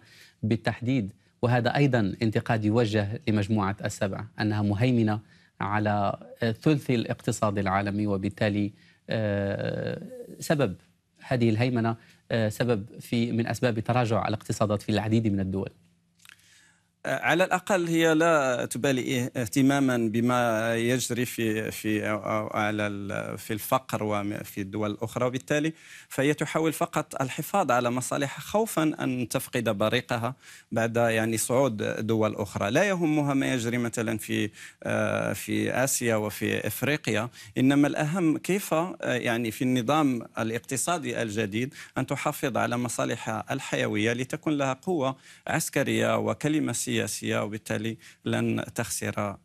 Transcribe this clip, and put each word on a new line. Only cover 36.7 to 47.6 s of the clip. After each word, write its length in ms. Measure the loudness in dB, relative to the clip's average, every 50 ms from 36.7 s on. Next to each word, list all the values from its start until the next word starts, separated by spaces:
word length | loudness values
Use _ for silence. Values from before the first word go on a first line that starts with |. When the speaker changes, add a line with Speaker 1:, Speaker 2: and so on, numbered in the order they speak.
| -4 -2 0 0 0 0 -2 -2 -2 0 -2 -4 -8 -14 -18 -6 0
Speaker 2:
إنما 300 | 2 4 6 6 6 4
الأهم 500 | 4 2 0 -2 0 0 0 2 2 0
كيف، 360 | 0 0 -2 -2 -2 -2 -2 0
آه، 240 | 0 0 -2 -6 -6
يعني 500 | -4 -2 -2 0 0 0 0 0 -2 -2
في 100 | -2 0
النظام 600 | 0 2 2 2 2 2 2 4 4 2 0 -2 -6 -8 -6 -4
الاقتصادي 840 | -2 -2 -4 -4 -6 -6 -4 -2 -2 -2 -2 -2 -4 -4 -4 -2
الجديد 520 | -4 -2 -2 -2 -2 -2 -2 -2 -4 -4 -6 -12 -18 -8 -6
أن 80 | -4 -4
تحافظ 520 | -4 -4 -2 -2 -2 -2 -2 -2 -2 0
على 200 | 0 0 0 0
مصالحها 680 | -2 -2 -2 -2 -2 -2 -2 -2 -4 -4 -4 -6 -4 -4 -6
الحيوية 600 | -6 -6 -6 -4 -2 -2 0 0 0 2 2 2 0
لتكون 440 | 0 -4 -6 -6 -4 -2 -2 0
لها 160 | 0 0 -2 -2
قوة 420 | -4 -4 -2 -2 0 0 -2 -2 -6 -10 -20 -20 -12 -6
عسكرية 720 | -4 -2 -2 -2 -2 0 0 0 2 2 2 2 2 2
وكلمة 560 | 2 0 0 -2 0 0 0 2 0 0 -2 -2
سياسية، 240 | -4 -4 -2 -2 -2 -2 -2 -4 -6 -4 -2 -2 -2 -2
وبالتالي 540 | -4 -6 -8